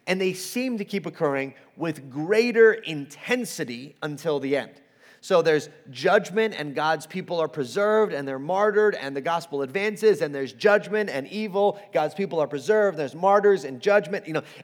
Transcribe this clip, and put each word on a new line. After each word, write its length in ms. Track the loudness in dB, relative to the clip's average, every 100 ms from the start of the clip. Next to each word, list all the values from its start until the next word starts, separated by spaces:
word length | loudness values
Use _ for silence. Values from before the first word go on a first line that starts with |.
| -4
and 120 | -2
they 140 | -2
seem 460 | -4 -6 -4 -4 -4
to 60 | -4
keep 200 | -6 -6
occurring 480 | -4 -2 -2 -4 -10 _ -8
with 340 | -6 -6 -10
greater 640 | -8 0 2 2 6 6
intensity 1200 | 6 -4 -8 -8 -10 -4 -2 -4 -6 -8 -8 -14 -10
until 380 | -10 -6 -2 -2
the 180 | 0 -2
end. 140 | -2 -14 _ _ _ _
So 220 | 2 4
there's 280 | 4 2 0 -18 -18
judgment, 640 | -2 2 2 2 -2 -2 -4
and 160 | -8
God's 320 | -2 0 -2 -4
people 340 | -10 -6 -4
are 80 | -4
preserved, 680 | -4 -4 0 2 2 2
and 140 | -2 -6
they're 120 | -8
martyred, 560 | -4 0 2 4 2 0
and 200 | -6 -6
the 60 |
gospel 400 | -2 -4 -4 -6
advances, 600 | -4 -2 -4 0 2 2
and 120 | 0
there's 200 | -4 -8
judgment 560 | 0 4 4 2 -4 -2
and 180 | -4 -6
evil, 520 | -6 -4 2 2 0 -4
God's 240 | -2 -2 -2
people 240 | -4 -2
are 80 | -2
preserved, 500 | -2 2 4 4 0
there's 180 | -6 0
martyrs 480 | 4 6 6 4
and 160 | 0 -4
judgment, 460 | 2 4 2 -8 -4
you 80 |
know, 100 | -6 -6 -12